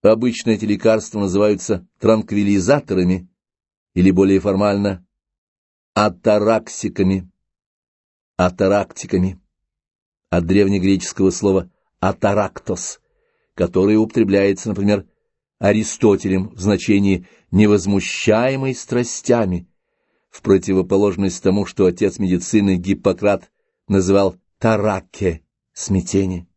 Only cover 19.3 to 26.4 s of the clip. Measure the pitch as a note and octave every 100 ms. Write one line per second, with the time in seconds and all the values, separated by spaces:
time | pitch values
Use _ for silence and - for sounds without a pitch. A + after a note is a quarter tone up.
19.3 | A#2+ G#2 F2+ - _ _ _ _ _ _
20.3 | - - G2 - F#2+ F2+ G2 G2+ F2+ G2
21.3 | F2 G2 G2 F#2+ - F#2 F2 G2+ F2 F#2+
22.3 | F2+ F2+ A2 G2+ F#2 F2+ G2 G2+ F2+ G2+
23.3 | G2 _ _ _ _ _ G2 F#2 G2 G2
24.3 | F2 _ _ A2+ G#2+ G#2 F#2+ - - F#2+
25.3 | D#2 _ _ _ - - F#2+ - G2 F#2+
26.3 | F2+